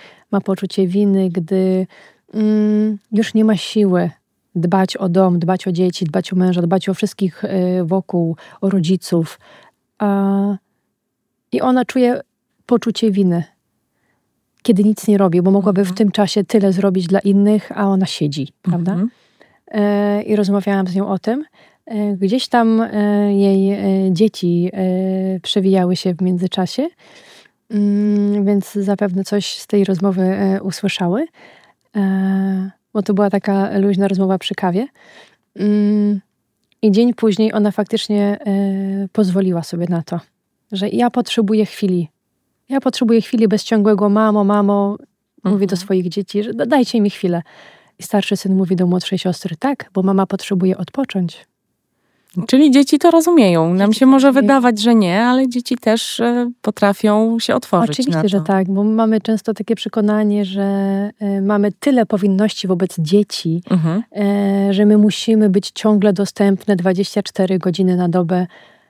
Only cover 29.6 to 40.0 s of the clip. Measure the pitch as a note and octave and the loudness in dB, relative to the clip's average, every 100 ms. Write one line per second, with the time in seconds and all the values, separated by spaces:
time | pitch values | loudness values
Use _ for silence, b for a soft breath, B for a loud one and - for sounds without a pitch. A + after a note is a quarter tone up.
29.6 | - G#3 G3 F3+ G3 F#3 F#3 F#3+ G3 G3 | -2 0 0 0 0 0 -2 0 -2 -2
30.6 | G3 - G3+ - F3 G3+ D#4+ b b b | -4 -6 -6 -2 -2 -2 -4 b b b
31.6 | b b _ G#3 G3 F#3+ F#3+ F#3+ F#3+ F#3+ | b b _ -4 -2 0 0 0 -2 -4
32.6 | F#3+ - _ G#3+ F#3+ G3 G3+ G3+ G#3 G3 | -6 -12 _ -4 0 0 2 0 0 0
33.6 | G3 G3+ G3+ F#3+ G3 F#3+ F#3+ F#3+ - G3 | 0 0 2 2 0 0 0 0 -4 -4
34.6 | F3+ F3+ C4+ b b b b b _ - | -2 -2 -4 b b b b b _ -4
35.6 | G#3 G#3 G#3 G#3 G#3 G3+ - _ _ _ | 0 2 2 2 0 -2 -6 _ _ _
36.6 | _ _ A3 G3 A#3+ A#3 A3+ F#3+ A3 G#3+ | _ _ 2 4 2 2 0 2 0 2
37.6 | G#3 G3 G#3 A3 - G#3 G3+ G3+ G#3 G3 | 0 -2 -4 -4 -2 0 0 -2 -2 -2
38.6 | G3 G3 G3 G3 G3 - F#3+ F#3 F#3+ E3+ | 0 -2 -4 -6 -4 -2 0 0 0 -2
39.6 | D#3+ E3+ F3 F3 | -4 -6 -4 -4